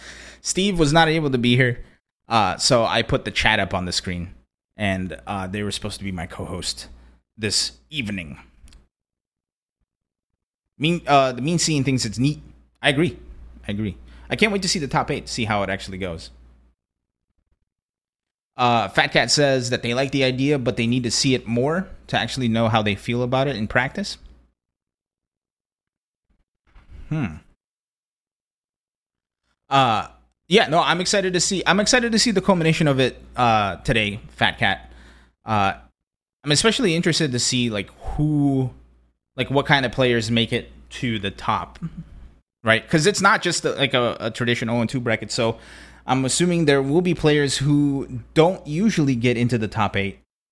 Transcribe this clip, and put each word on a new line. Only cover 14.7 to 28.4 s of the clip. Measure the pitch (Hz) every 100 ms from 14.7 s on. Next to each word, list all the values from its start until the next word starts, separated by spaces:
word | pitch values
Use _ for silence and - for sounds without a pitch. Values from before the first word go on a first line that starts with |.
| 185
the | 135
top | 156 -
eight, | 131 -
see | -
how | 110 104
it | 95
actually | 95 - 95
goes. | 92 82 - - - _ _ _ _ _ _ _ _ _ _ _ _ _ _ _ _ _ _ _ _ -
Uh, | 123 117 98
Fat | - 147
Cat | 156 120
says | - 143 131 120
that | 120
they | 117
like | 123 139
the | 139
idea, | 131 127 139 143
but | 123 110
they | 117
need | 127
to | 120
see | - 139
it | 123 -
more | 117 139 170 190 - -
to | 117
actually | 117 - 120
know | 113 117
how | 113
they | 107
feel | 95 - 120
about | 123 131 139
it | 110
in | 107
practice. | 127 127 - 202 - - - _ _ _ _ _ _ _ _ _ _ _ _ _ _ _ _ _ _ _ _ _ _ _ - - - -
Hmm. | 156 104 78 - _ _ _ _ _ _ _ _ _